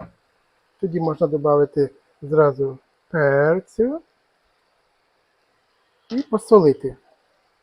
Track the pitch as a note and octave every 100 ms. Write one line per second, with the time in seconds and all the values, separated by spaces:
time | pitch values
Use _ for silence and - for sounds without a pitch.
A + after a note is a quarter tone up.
0 | - _ _ _ _ _ _ _ F#3+ E3+
1 | D#3+ D3 D#3 D3+ D3 D3 C#3+ D3 C#3 -
2 | _ _ C#3+ D#3 D3 C3 C#3 C3 _ _
3 | _ E3 C#3+ C#3 D3 F3+ - - A#3+ D#4+
4 | _ _ _ _ _ _ _ _ _ _
5 | _ _ _ _ _ _ _ _ _ _
6 | - A#3+ - G#3 - G#3+ D#3 C3+ C3 -
7 | _ _ _ _ _ _